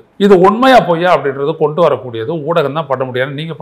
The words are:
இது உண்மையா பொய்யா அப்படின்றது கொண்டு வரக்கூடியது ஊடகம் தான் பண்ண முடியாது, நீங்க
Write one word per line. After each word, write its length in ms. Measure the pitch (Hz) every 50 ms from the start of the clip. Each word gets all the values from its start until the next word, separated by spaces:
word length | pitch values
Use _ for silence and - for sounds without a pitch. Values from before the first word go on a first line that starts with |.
| - _ _
இது 180 | - 196 196 202 175
உண்மையா 420 | 180 196 214 233 262 262 254 226
பொய்யா 320 | 160 170 170 160 175 180 170
அப்படின்றது 400 | 143 139 139 131 135 143 151 151
கொண்டு 240 | 156 156 151 151 180 170
வரக்கூடியது 480 | 147 135 117 113 123 113 113 110 135 170 160 139
ஊடகம் 320 | 156 170 170 185 180 139 160
தான் 120 | 156 131
பண்ண 140 | 131 127 131
முடியாது, 340 | 127 120 123 131 147 139 143
நீங்க 160 | 160 165 151 151